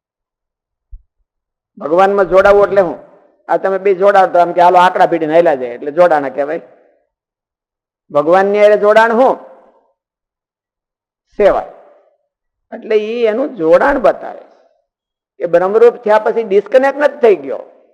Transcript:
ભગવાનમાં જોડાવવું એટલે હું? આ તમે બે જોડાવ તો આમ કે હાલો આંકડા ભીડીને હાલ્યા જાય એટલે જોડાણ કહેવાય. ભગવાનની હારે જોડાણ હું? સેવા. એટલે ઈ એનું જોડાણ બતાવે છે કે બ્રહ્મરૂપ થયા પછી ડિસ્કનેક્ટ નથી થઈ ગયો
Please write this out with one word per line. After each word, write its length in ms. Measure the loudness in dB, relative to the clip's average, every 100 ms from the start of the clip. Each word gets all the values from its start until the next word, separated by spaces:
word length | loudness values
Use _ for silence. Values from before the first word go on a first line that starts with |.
| _ _ _ _ _ _ _ _ _ -20 _ _ _ _ _ _ _ -16
ભગવાનમાં 500 | -4 0 0 0 0
જોડાવવું 360 | 2 4 2
એટલે 160 | 2 0
હું? 180 | -2 -6 -16 _ _ _ -6
આ 80 | -6
તમે 220 | -4 -4
બે 160 | -2
જોડાવ 380 | 0 2 2 2
તો 60 | 0
આમ 140 | 0
કે 80 | 2
હાલો 180 | 4 4
આંકડા 280 | 2 2 0
ભીડીને 280 | 0 0
હાલ્યા 200 | 0 0
જાય 140 | -2 -6
એટલે 220 | -10 -8
જોડાણ 380 | 0 2 2 -4
કહેવાય. 320 | -8 -8 -8 -14 _ _ _ _ _ _ _ _ _ _ _ _ _ _
ભગવાનની 500 | -4 0 0 2 2
હારે 160 | 2 4
જોડાણ 360 | 4 4 2
હું? 240 | 2 0 -2 -8 -20 _ _ _ _ _ _ _ _ _ _ _ _ _ _ _ _ _ -2
સેવા. 260 | 0 0 -6 -18 _ _ _ _ _ _ _ _ _
એટલે 220 | -20 -4 -4
ઈ 260 | -2 -4
એનું 340 | -4 -2 -6 -4
જોડાણ 420 | 0 2 2 0
બતાવે 420 | -2 -2 -10 -18
છે 160 | -20 _ _ _ _ _ _ _ _ _
કે 80 | -4
બ્રહ્મરૂપ 480 | -2 0 2 2
થયા 240 | 2 -2 0
પછી 240 | 0 -4
ડિસ્કનેક્ટ 560 | -2 -2 0 0 0 -2
નથી 200 | -4 0
થઈ 180 | 0 0
ગયો 240 | -4 -12 -14 _ _